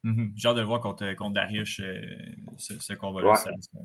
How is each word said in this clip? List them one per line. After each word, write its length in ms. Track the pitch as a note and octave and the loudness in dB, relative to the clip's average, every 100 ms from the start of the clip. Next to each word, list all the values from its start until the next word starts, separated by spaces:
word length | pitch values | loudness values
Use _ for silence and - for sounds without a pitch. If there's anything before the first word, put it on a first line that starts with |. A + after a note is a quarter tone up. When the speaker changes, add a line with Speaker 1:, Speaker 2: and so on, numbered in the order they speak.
Speaker 1:
Mhm. 300 | A#2 A2+ A2 G#2 | 2 2 0 2
J'ai 120 | A#2 | 4
hâte 60 | A#2+ | 4
de 60 | |
le 60 | G#2+ | 4
voir 140 | A#2 | 0
contre, 340 | A2 F#2 G2+ F#2+ | 0 -4 -4 -2
contre 180 | G2+ | -2
Dariush, 460 | G2+ G2 G#2+ G#2+ - | 0 0 0 -4 -4
euh, 200 | F#2+ F#2 - - - - - - | -6 -8 -10 -12 -14 -14 -16 -14
ce, 200 | - - | -12 -10
ce 140 | - | -8
combat-là, 380 | G2 G2 F#2+ F#2+ | -6 -6 2 6
Speaker 2:
Ouais. 40 | G#2+ | 6
Speaker 1:
ça, 120 | G2 G2 | 6 -8
ça, 200 | - - | -12 -16